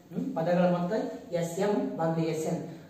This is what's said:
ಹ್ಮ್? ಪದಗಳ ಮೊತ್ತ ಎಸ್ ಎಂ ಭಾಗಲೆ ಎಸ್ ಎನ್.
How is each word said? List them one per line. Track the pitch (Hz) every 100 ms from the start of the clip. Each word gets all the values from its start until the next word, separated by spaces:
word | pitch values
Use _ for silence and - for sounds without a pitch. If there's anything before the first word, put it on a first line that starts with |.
| -
ಹ್ಮ್? | - 269 -
ಪದಗಳ | 165 180 180 175
ಮೊತ್ತ | 175 226 269 - -
ಎಸ್ | 170 170 -
ಎಂ | 202 262 - -
ಭಾಗಲೆ | 165 165 160
ಎಸ್ | 156 160
ಎನ್. | - - - -